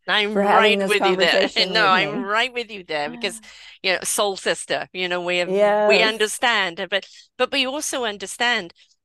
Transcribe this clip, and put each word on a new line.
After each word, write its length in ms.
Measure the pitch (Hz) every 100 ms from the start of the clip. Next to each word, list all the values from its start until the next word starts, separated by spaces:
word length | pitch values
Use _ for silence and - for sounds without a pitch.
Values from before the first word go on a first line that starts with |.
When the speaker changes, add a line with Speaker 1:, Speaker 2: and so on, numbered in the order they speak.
| -
Speaker 1:
I'm 260 | 202 208
Speaker 2:
for 100 | 208
having 180 | 202 196
Speaker 1:
right 180 | 214 208
Speaker 2:
this 100 | 196
Speaker 1:
with 220 | 208 196
you 60 | 185
there. 140 | 170
<laughs> 80 | -
Speaker 2:
conversation 320 | 196 233 202
Speaker 1:
No, 100 | 220
Speaker 2:
with 80 | 202
Speaker 1:
I'm 280 | 185 196 208
Speaker 2:
me. 60 |
Speaker 1:
right 280 | 196 214 254
with 180 | 240 220
you 140 | 208
there 260 | 175 156 147
because, 300 | 240 208 226 - -
Speaker 2:
<sighs> 220 | - -
Speaker 1:
you 120 | 190
know, 40 | 175
soul 320 | - - 208 190
sister, 520 | 185 165 - 139 -
you 160 | 185 180
know, 120 | 180
we 180 | 175 180
have, 100 | 175
we 60 | 196
Speaker 2:
Yes. 460 | 208 208 208 214 220
Speaker 1:
understand, 800 | 214 214 - 247 220 190 165 185
but, 180 | 196 - - - -
but 120 | 254
we 160 | 277 262
also 380 | 285 - 285
understand 680 | 233 202 190 - 240 233 170 - _ _